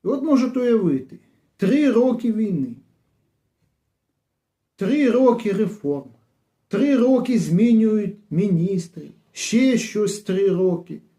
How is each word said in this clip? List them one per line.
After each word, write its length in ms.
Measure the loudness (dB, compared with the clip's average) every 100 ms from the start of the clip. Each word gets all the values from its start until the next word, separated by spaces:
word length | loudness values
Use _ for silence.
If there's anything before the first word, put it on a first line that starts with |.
І 40 | -4
от 140 | -4
можете 380 | 0 0 2 -2
уявити, 580 | 0 2 0 -2 -6 -20 _ _ _ _
три 360 | 0 2 4
роки 400 | 2 2 0 -2
війни, 440 | -2 -2 -2 -6 -10 _ _ _ _ _ _ _ _ _ _ _ _ _ _ _ _ _ _ _ _
три 340 | -2 2 2
роки 420 | 4 4 2 -2
реформ, 580 | -2 -2 -4 -6 -6 -8 _ _ _ _ _ _
три 280 | -2 2 2
роки 420 | 4 2 0 -2
змінюють 760 | 0 2 4 4 2 0 -4 -10 _
міністрів, 840 | -2 0 0 0 -4 -8 -16 -18 -20 _
ще 460 | -12 -2 0 2 0
щось 420 | -2 -4 -4 -4
три 280 | -4 -2 0
роки 540 | 0 0 -2 -8 -18 _